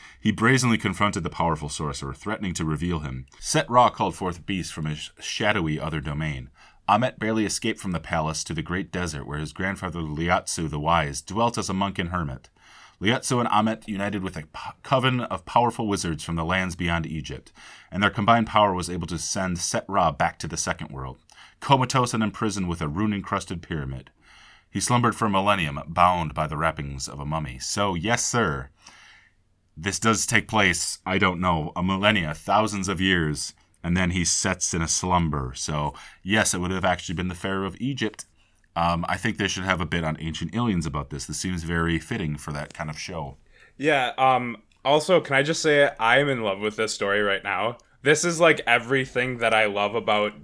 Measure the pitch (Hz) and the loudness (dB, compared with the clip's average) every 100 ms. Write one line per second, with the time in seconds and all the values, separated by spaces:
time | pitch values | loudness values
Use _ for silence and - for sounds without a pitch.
0 | - - 107 95 113 131 127 110 107 92 | -20 -4 -2 2 4 4 4 2 0 0
1 | 156 101 78 - 82 78 73 - 76 67 | 0 0 -4 -2 0 0 -4 -6 -6 -6
2 | 67 65 - 110 101 82 80 78 90 85 | -10 -8 -8 -6 -4 -4 -2 -2 -2 -2
3 | 71 65 64 - - 151 160 120 117 - | -4 -10 -12 -12 -2 0 2 4 4 2
4 | 101 85 92 85 - 95 80 - 78 76 | -4 -2 -6 -6 -6 -6 -6 -6 -6 -6
5 | - - - - 107 107 80 76 78 78 | -10 -14 -8 -2 0 0 0 -2 -2 -4
6 | 73 73 78 67 62 - - _ - 104 | -4 -4 -4 -6 -12 -18 -20 _ 2 2
7 | 127 - 107 113 101 - 113 110 101 82 | 2 -2 -2 0 0 -2 -4 -4 -4 -4
8 | 78 82 78 76 - 80 80 90 85 92 | -2 -2 -2 -4 -6 -6 -4 -4 -4 -4
9 | 87 73 - 73 76 - 95 95 92 85 | -4 -6 -8 -8 -8 -6 -6 -4 -6 -6
10 | 80 76 85 92 - - 80 76 76 82 | -6 -2 2 0 0 -4 -4 -2 2 2
11 | 73 - - 98 117 113 98 95 98 95 | 2 -4 -6 0 0 0 -2 -2 -2 -2
12 | 87 87 78 65 - _ - - - - | -4 -4 -4 -8 -14 _ -20 -20 -20 -4
13 | 95 127 - 123 - 107 110 110 - 98 | 0 0 0 0 2 2 2 0 -6 -4
14 | 101 101 92 85 76 - - - - 135 | -4 -4 -6 -8 -12 -12 -14 -14 0 2
15 | 127 127 - 95 - - 120 113 110 101 | 2 0 -2 -6 0 2 4 2 0 0
16 | 90 78 - 82 80 92 92 87 87 85 | 0 -4 -4 -2 0 0 -2 -2 -2 0
17 | 78 78 71 67 - - - - - 90 | -2 -6 -8 -10 -14 -20 -20 -20 -10 0
18 | 101 107 104 117 113 110 104 90 85 90 | 0 2 4 4 4 4 4 2 -2 -6
19 | 82 85 - 101 92 87 - 117 - 95 | -4 -4 -4 -4 -2 -2 -2 -4 -2 2
20 | 85 73 85 - 80 82 - 87 - 67 | 2 2 -2 -2 -8 -4 -4 -6 -8 -10
21 | 65 65 _ - - _ - 139 127 135 | -10 -12 _ -20 -20 _ 2 4 4 2
22 | 120 113 107 101 110 98 90 85 76 78 | 0 0 -2 0 -2 0 -2 -2 -2 0
23 | 107 101 80 196 - 87 - 82 67 65 | 0 -2 -2 -4 -4 -8 -6 -6 -4 -8
24 | - _ _ - - - _ 107 - 123 | -12 _ _ -20 -20 -20 _ -4 2 4
25 | 117 104 110 98 101 98 78 71 - 82 | 4 2 2 2 2 2 0 -4 -2 4
26 | 87 90 78 69 78 76 80 78 71 69 | 6 6 0 -2 -2 0 0 -2 -6 -8
27 | - 71 71 78 71 62 - - 101 90 | -8 -8 -4 -4 -4 -8 -6 -2 0 0
28 | 95 120 - 120 98 69 65 _ - - | 0 0 0 0 0 -2 -8 _ -20 -20
29 | - - _ _ _ _ _ - 87 95 | -20 -20 _ _ _ _ _ -8 -4 0
30 | 113 104 - 113 - 110 95 87 - - | 2 4 2 0 2 4 4 2 -2 -6
31 | - 92 92 87 92 82 78 - 92 95 | -2 2 2 2 2 2 0 -2 0 4
32 | 104 107 78 76 - 101 107 101 92 87 | 4 4 0 -4 0 2 2 -2 -2 0
33 | 95 90 80 71 - - _ _ 85 87 | 2 2 2 -2 -6 -12 _ _ -2 0
34 | 90 90 85 - 98 90 - 87 80 - | 2 0 0 0 0 -2 -2 -2 -2 -2
35 | 92 90 85 73 65 65 - 76 73 - | 2 2 2 0 -4 -6 -4 -2 -4 -6
36 | - - 92 107 101 90 90 92 92 90 | -14 -12 0 2 2 0 -2 0 0 0
37 | - 87 90 85 95 95 95 - 127 135 | -2 -4 -4 -4 -4 -2 -4 -4 -6 -2
38 | 107 - - _ _ _ _ - 85 85 | -4 -6 -16 _ _ _ _ -2 0 0
39 | 82 90 110 - 98 - 92 90 85 87 | -2 -2 -2 0 -2 0 0 0 0 -2
40 | 80 78 80 78 85 113 120 92 78 73 | -2 -4 -6 -6 -4 -2 0 0 0 -4
41 | 69 71 - 78 95 90 80 85 82 82 | -6 -8 -8 -6 -4 -4 -2 0 2 0
42 | - 117 82 73 - 73 76 - 80 76 | -2 -4 -4 -6 -8 -8 -8 -8 -8 -8
43 | - 85 71 - _ - - - 143 143 | -10 -8 -10 -12 _ -20 -20 -4 0 2
44 | 123 - 131 127 123 113 _ _ 135 147 | 0 2 4 4 0 -8 _ _ 2 4
45 | 147 139 - 139 143 160 160 147 143 - | 6 4 4 2 2 2 4 6 4 4
46 | 113 123 143 127 110 98 107 107 107 - | 4 6 4 2 0 0 -2 0 -2 -2
47 | 101 101 104 98 101 92 107 123 _ _ | 0 2 2 0 0 -2 -2 -4 _ _
48 | 135 151 170 165 170 143 - 120 117 135 | 4 4 2 6 6 6 4 2 4 0
49 | 131 123 127 123 113 110 107 101 104 113 | 0 -2 -2 0 4 4 4 2 0 0
50 | 104 107 104 - | 2 2 0 -4